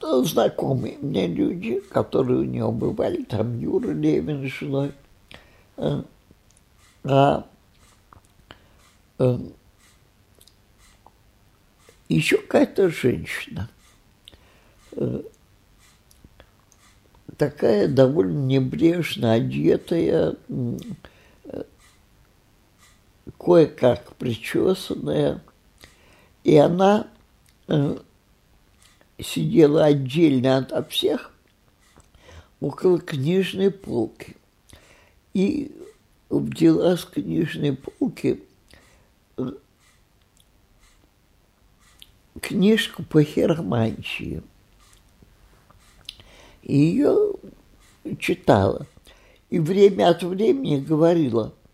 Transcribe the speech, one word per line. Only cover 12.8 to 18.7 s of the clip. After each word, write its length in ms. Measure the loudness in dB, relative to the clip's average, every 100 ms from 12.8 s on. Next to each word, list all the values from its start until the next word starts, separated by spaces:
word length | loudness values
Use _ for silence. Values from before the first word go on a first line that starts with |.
| 0
женщина, 800 | 0 0 -2 -4 -10 -10 -12 -12 _ _ _ _ _ -20 -20 _ _ _ _ _
э, 320 | -8 -6 -6 -10 _ _ _ _ _ _ _ _ _ -20 -20 -20 _ _ _ _ _ _ _ -12 -4
такая 500 | -4 0 2 2 2
довольно 580 | 4 4 4 0 0 0
небрежно 880 | 0 0